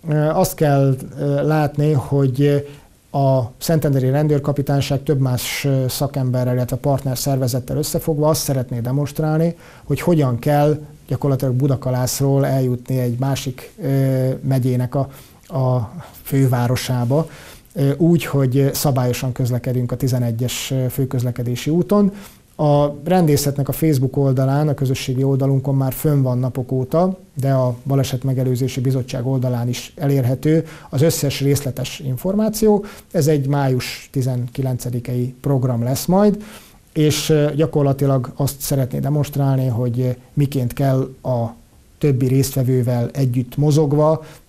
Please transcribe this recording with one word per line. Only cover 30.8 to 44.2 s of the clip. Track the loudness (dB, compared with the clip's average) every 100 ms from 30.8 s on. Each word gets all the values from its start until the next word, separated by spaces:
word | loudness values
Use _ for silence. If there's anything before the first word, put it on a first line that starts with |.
| -6
az | 0
összes | 2 2 -2 0
részletes | 0 0 -2 -6 -8 -8
információ. | -6 -4 -2 0 0 2 4 2 0 -16 -6
Ez | 0 2
egy | 2 2
május | 0 2 0 -2 -12 -6
tizenkilencedikei | -4 -2 -2 -6 -4 -4 -4 -4 -6 -4 -4 -4 -4
program | 0 0 2 0
lesz | 0 -2 2
majd, | 4 4 2 -8 -20 -20 -20 _
és, | 2 2 2 2
ö, | 2 4 2
gyakorlatilag | 0 2 2 2 2 2 -2 -2
azt | -4 -2
szeretné | -2 -2 0 -2
demonstrálni, | -2 0 -2 0 0 2 0
hogy, | 0 -2 0
ö, | -2 -4 -6
miként | -2 0 0 -2
kell | 0 2 2 -2 -6
a | -4 -2 -2 -8 -20 -20 _ -2
többi | 0 2 2
résztvevővel | 2 2 0 2 2 2 0 -2
együtt | -2 0 0 -4 0
mozogva, | 2 4 2 4 2 2